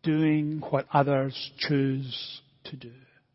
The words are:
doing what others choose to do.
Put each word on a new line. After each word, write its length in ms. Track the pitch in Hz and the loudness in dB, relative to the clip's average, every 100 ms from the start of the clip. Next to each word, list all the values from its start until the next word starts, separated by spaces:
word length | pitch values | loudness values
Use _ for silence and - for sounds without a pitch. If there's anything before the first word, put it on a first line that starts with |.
doing 580 | 165 156 156 151 151 156 - | 2 2 4 2 0 -4 -2
what 180 | 139 - | -2 2
others 600 | 143 139 139 135 - - - | 2 4 2 0 -4 -12 -6
choose 800 | - 143 135 135 131 - - - _ _ - | 0 2 2 0 -6 -10 -12 -14 _ _ -18
to 100 | 139 | -16
do. 160 | 120 127 131 _ _ | -16 -20 -20 _ _